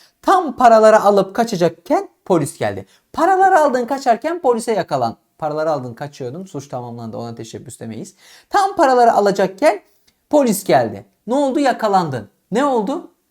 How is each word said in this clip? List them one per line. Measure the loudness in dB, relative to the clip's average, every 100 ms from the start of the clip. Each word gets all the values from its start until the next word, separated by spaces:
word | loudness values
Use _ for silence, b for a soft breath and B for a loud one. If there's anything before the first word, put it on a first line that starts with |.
| b b
Tam | 2 2 0 2
paraları | 6 8 6 6
alıp | 4 2 0 -2
kaçacakken | -4 0 -2 -2 -4 -4 -4 _ -2
polis | 0 0 -6
geldi. | -6 -6 -14 b _
Paraları | -2 0 2 4 4
aldın | 2 0 -4
kaçarken | -4 -2 -2 -2 -4
polise | -2 -2 -2
yakalan. | -4 -2 -2 -4 -6 _ -10
Paraları | -8 -4 -4
aldın | -4 -6
kaçıyordun. | -12 -14 -12 -12 -12 -14
Suç | -14 -12
tamamlandı. | -14 -12 -14 -12 -12
Ona | -12 -14
teşebbüs | -16 -16 -18 -16
demeyiz. | -14 -14 -16 _ b b b
Tam | -2 -2 0
paraları | 2 4 4
alacakken | 4 0 0 -2 0 0 0 _ _ _ _ -2
polis | 2 2 0
geldi. | 0 0 0 -6 -18 _ -4
Ne | -2
oldu? | 0 0
Yakalandın. | 0 0 0 0 -2 -6 -10 _ -6
Ne | -2 0
oldu? | -2 -2 -6 -10 _ _